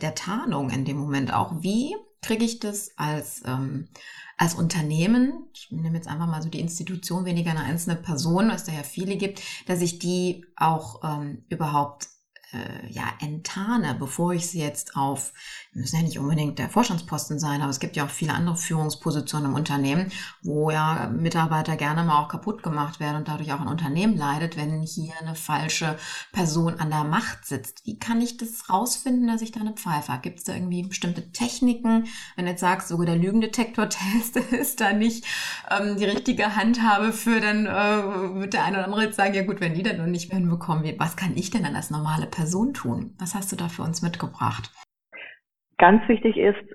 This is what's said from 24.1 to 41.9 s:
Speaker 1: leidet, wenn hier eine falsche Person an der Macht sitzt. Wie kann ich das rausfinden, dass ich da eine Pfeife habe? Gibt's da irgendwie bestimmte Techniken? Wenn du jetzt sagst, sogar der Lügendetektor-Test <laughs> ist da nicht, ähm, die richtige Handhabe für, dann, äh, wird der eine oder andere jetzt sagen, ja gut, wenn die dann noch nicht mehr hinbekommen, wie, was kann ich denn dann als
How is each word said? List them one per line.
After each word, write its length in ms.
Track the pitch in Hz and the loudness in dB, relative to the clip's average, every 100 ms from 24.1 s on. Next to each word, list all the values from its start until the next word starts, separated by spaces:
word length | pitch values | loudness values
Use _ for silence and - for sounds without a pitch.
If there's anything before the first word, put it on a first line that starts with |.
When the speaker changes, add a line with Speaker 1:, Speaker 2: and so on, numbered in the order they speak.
| 180 | 2
Speaker 1:
leidet, 400 | 143 151 165 151 | 0 0 -2 -2
wenn 260 | 151 156 | -2 -2
hier 300 | 160 - 160 160 | -4 -6 -8 -8
eine 140 | 160 | -8
falsche 640 | 160 - 143 156 - 160 156 - - - | -8 -2 -2 0 -2 -2 -4 -8 -12 -6
Person 460 | - 170 160 165 - | 0 2 4 2 0
an 120 | 151 | 0
der 140 | 151 | 0
Macht 400 | 151 190 226 - | 2 0 0 -6
sitzt. 420 | - 139 - - - | -6 -6 -6 -12 -10
Wie 120 | - | -6
kann 220 | 226 233 | 0 0
ich 160 | 240 - | 0 -4
das 340 | 226 - - | -10 -8 0
rausfinden, 560 | 190 247 - 269 247 233 | 0 2 -2 2 2 4
dass 160 | 226 | 2
ich 80 | 220 | -2
da 100 | 220 | -4
eine 120 | 214 | -6
Pfeife 400 | 220 180 147 - | -4 -2 -2 -2
habe? 100 | 131 | -4
Gibt's 220 | 170 175 | -6 -8
da 100 | - | -6
irgendwie 300 | 180 180 175 | -4 -2 -2
bestimmte 480 | 185 - 175 170 - | -2 -4 -2 -4 -6
Techniken? 720 | - 240 - 247 233 240 226 226 - - - | -4 -4 2 2 4 4 4 2 -6 -10 -4
Wenn 80 | |
du 80 | 180 | -4
jetzt 80 | 180 | 2
sagst, 280 | 180 190 - | 2 2 0
sogar 180 | 170 170 | 0 4
der 100 | 170 | 4
Lügendetektor-Test 1200 | 185 220 220 247 226 - 208 170 190 226 226 262 | 4 4 2 0 0 0 0 0 0 2 2 0
<laughs> 140 | - | 0
ist 280 | 254 277 - | 0 0 2
da 120 | 208 | 2
nicht, 320 | 208 226 226 - - - - - | 4 2 0 -4 -4 -4 -6 -2
ähm, 260 | 202 208 202 | 0 0 2
die 80 | |
richtige 500 | 202 247 254 226 208 | 2 2 2 2 2
Handhabe 580 | 208 226 240 226 202 220 | 4 4 4 6 6 4
für, 280 | 220 233 220 | 2 4 4
dann, 260 | 208 214 208 | 4 2 2
äh, 720 | 190 208 214 196 190 190 190 | 4 4 4 2 0 -2 -2
wird 140 | 196 | -2
der 100 | 196 | 0
eine 120 | 156 196 | 2 2
oder 80 | |
andere 200 | 185 208 | 0 2
jetzt 120 | 220 214 | 2 2
sagen, 180 | 196 | 2
ja 80 | 196 | 2
gut, 180 | 190 190 | 0 0
wenn 140 | 170 | 0
die 80 | 160 | 0
dann 140 | 214 175 | 0 0
noch 100 | 165 | 0
nicht 240 | 175 - | -2 -2
mehr 80 | 190 | 2
hinbekommen, 460 | 175 170 - 156 | 2 2 0 0
wie, 140 | 156 - | 0 -2
was 180 | 156 - | -2 -2
kann 200 | 185 175 | -2 -2
ich 140 | 180 | 0
denn 140 | 220 | 0
dann 100 | 151 | 0
als 160 | - - | -2 -4